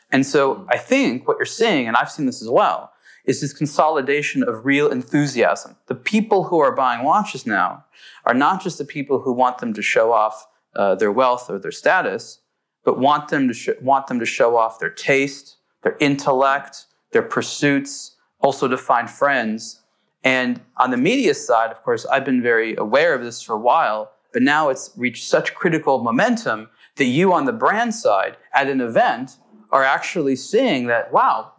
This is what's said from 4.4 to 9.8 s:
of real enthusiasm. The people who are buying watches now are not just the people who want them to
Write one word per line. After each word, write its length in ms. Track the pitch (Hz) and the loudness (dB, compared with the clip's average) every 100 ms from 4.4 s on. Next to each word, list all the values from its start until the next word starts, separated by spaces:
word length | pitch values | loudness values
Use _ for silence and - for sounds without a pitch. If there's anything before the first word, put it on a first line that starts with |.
of 220 | 120 110 123 | -4 -4 0
real 220 | 139 147 | 2 2
enthusiasm. 840 | 127 123 147 147 123 98 104 - - - | 0 -2 0 0 2 2 0 -6 -14 -10
The 80 | 123 | -8
people 500 | - 214 220 196 170 | -2 -2 2 0 2
who 140 | 170 | 2
are 120 | 139 | 2
buying 320 | 127 131 117 | 2 0 0
watches 420 | 135 190 208 - 120 | 0 0 0 -6 -4
now 380 | 98 90 - _ _ - - | -2 -2 -4 _ _ -20 -4
are 120 | - 123 | 0 2
not 280 | 147 185 | 2 0
just 140 | 185 - | -4 -8
the 80 | 147 | -10
people 340 | 147 135 131 | -8 -2 -2
who 140 | 135 | 0
want 240 | 123 127 123 | 2 0 0
them 160 | 123 | -6
to 80 | 107 | -4